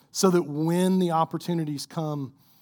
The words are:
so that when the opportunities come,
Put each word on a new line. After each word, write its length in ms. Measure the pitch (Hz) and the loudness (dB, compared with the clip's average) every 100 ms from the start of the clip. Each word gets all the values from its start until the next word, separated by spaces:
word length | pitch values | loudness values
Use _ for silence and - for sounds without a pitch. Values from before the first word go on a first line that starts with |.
| _ | _
so 180 | - 190 | 2 4
that 140 | 175 | 4
when 560 | 147 147 160 175 185 185 | 0 -2 0 2 2 2
the 100 | 180 | 2
opportunities 800 | 160 165 165 - 170 151 143 - | 2 0 -2 -4 -2 -2 -6 -8
come, 440 | - 156 147 131 - _ _ | -6 -4 -6 -8 -14 _ _